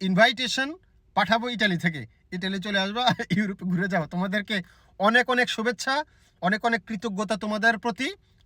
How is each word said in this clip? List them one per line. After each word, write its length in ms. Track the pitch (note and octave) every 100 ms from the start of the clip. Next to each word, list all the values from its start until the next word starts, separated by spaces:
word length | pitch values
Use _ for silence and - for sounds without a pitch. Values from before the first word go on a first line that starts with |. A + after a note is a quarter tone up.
ইনভাইটেশন 760 | F#3+ F#3 A#3+ A#3+ B3 C4 C#4 F4+ _ _ _
পাঠাবো 340 | F#3+ G#3 A3+ B3
ইটালি 300 | A3+ G#3 E3+
থেকে। 280 | F3 D3 A2 _ -
ইটালি 280 | F3+ F#3+ G3
চলে 200 | G#3 G3+
আসবা, 260 | G3 A3+ B3
<laughs> 240 | G#3+ A#3
ইউরোপে 340 | F#3 G3+ G3
ঘুরে 240 | F#3 F3 F#3+
যাও। 180 | F#3 D3
তোমাদেরকে 560 | F3+ F#3+ G#3 G3+ G3+ - _ _ -
অনেক 320 | G3+ A#3+ B3
অনেক 180 | B3 A#3+
শুভেচ্ছা, 560 | - A3+ - C4+ C#4 D#4 _ _ -
অনেক 240 | F3+ G#3+
অনেক 220 | A#3 A3+ -
কৃতজ্ঞতা 500 | G#3+ A#3 F#3+ G#3 G#3+
তোমাদের 420 | G#3 G#3+ A3+ A3+
প্রতি। 360 | A#3+ A#3 C#4+ G4+ _ _